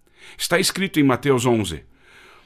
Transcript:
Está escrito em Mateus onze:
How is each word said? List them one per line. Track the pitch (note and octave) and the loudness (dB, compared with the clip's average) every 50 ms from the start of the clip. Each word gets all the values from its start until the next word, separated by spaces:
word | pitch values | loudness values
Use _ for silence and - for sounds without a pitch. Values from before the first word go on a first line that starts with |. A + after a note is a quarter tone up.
| _ _ _ _ - - - - | _ _ _ _ -20 -20 -12 -10
Está | - - E3+ F3 | -4 -2 -2 0
escrito | - - - F#3 F#3+ F#3+ - D#3 | 0 -2 -2 -2 -4 -2 0 2
em | C#3+ | 2
Mateus | C3+ B2 A2+ - C#3 C3+ B2 A#2 | 4 2 2 2 0 0 2 2
onze: | C3 A#2+ A2+ G#2 E2+ D#2+ C#2+ - - _ _ _ _ - - - - - - _ | 2 2 0 0 -4 -8 -10 -14 -18 _ _ _ _ -20 -20 -20 -20 -20 -20 _